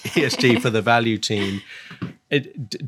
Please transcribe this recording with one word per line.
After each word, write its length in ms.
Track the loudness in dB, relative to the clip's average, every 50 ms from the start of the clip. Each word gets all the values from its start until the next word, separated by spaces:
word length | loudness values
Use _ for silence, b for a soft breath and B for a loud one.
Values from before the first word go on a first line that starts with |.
| -8 -2 0
E 80 | 0 0
S 120 | 0 0
G 220 | 2 4 4 4 4
for 120 | 2 0
the 120 | 0 0 2
value 360 | 4 4 4 4 2 0 -2
team. 440 | -2 -2 -2 -2 -2 -2 -4 -6 -8 B B B B B B B B B B B _ -2
It, 380 | -2 -2 -2 -4 -10 -12 -12 -10
d-, 100 | -10 -10 -10